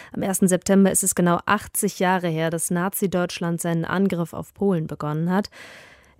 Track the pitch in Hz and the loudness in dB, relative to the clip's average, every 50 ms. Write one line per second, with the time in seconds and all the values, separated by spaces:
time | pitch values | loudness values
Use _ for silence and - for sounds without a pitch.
0 | - - - - - 196 190 - - 180 185 175 - - 196 196 196 185 - - | -18 -12 -8 -4 -4 -2 0 2 4 4 4 2 2 4 6 6 6 6 4 2
1 | - 185 - - 180 175 170 175 - - 202 214 - - - - - 196 - - | -2 -2 0 2 2 2 2 2 2 0 0 0 -2 -6 -6 -2 -2 -2 -2 0
2 | 190 180 185 185 175 175 160 160 165 165 165 165 - - 185 175 175 196 - - | 0 2 2 0 0 -2 -2 0 -2 -2 -2 -2 -2 -2 -2 0 -2 -2 -2 -2
3 | 208 185 165 180 180 175 - - 180 170 170 165 - 170 165 165 165 - - 180 | -2 0 0 0 -2 -2 -4 -4 -4 -2 -2 -2 -2 -2 -2 -2 -2 -2 0 0
4 | 196 196 185 170 170 - - - 170 - - - 202 202 190 165 156 160 - - | 0 2 0 -2 -4 -4 -6 -10 -12 -10 -6 -2 0 0 0 0 -2 -4 -6 -6
5 | 151 147 151 156 165 175 185 196 208 - - - - - - - - - - - | -6 -4 -2 -2 0 0 0 0 -2 -4 -8 -20 -20 -20 -20 -20 -20 -20 -20 -20
6 | _ _ _ - | _ _ _ -6